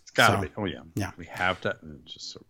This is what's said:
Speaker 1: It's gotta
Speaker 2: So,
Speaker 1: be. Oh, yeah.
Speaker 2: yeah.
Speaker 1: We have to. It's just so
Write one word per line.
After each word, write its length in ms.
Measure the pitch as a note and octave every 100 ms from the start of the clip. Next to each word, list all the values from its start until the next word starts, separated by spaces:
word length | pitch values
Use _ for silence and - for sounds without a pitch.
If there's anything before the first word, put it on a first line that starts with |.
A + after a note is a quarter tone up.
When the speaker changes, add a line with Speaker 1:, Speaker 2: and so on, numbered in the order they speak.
Speaker 1:
It's 80 | -
gotta 240 | - A2+ G2+
Speaker 2:
So, 60 |
Speaker 1:
be. 60 | F#2 -
Oh, 80 | G2
yeah. 140 | B1+ E2
Speaker 2:
yeah. 160 | G#2 F#2 -
Speaker 1:
We 100 | E2
have 340 | - F#2 F#2
to. 140 | G#2 - D#2+ C#2
It's 100 | -
just 160 | - -
so 100 | -